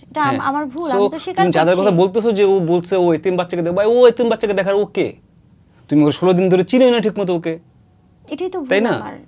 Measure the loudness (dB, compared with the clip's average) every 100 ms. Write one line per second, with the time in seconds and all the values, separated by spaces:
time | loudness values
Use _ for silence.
0 | -12 -4 -2 -2 -4 -4 -6 -6 -2 0
1 | 0 -2 -6 -2 0 2 2 2 2 2
2 | 2 0 -2 2 2 2 2 -2 0 0
3 | 0 0 -2 -4 -4 -4 -2 0 2 6
4 | 4 4 0 -2 -2 -2 -2 -2 -2 -4
5 | -4 -6 _ _ _ _ _ _ -2 2
6 | 2 2 2 2 2 2 2 2 4 2
7 | -2 -2 -4 -4 -4 -10 _ _ _ _
8 | _ _ -14 -10 -8 -8 -4 -2 0 -4
9 | -8 -16